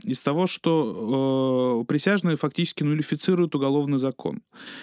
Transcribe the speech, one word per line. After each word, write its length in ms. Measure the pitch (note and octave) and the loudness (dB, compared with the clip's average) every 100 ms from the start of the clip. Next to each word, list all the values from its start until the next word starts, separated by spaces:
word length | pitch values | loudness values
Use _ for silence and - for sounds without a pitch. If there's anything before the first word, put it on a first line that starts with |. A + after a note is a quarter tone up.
из 180 | - C3 | -6 -4
того, 240 | - D3+ F3+ | 0 0 0
что, 1300 | - E3+ D#3+ A#2 F2 A2 C3+ C3+ C3 C3 B2+ B2+ A#2 | 0 0 2 0 -4 -2 0 2 2 2 2 2 0
э, 40 | B2 | 0
присяжные 500 | D3 F#3+ G3+ E3+ D3+ | 0 2 2 2 0
фактически 480 | D3+ - F3 - | 0 -2 -4 -2
нулифицируют 720 | D3 D3+ D3 D3 - F3+ E3 C#3+ | 0 0 -2 -2 2 2 2 0
уголовный 420 | C3+ D3 C#3+ C#3 | 2 2 2 0
закон, 440 | C3 - - - - - - - | 0 -4 -6 -8 -12 -20 -18 -18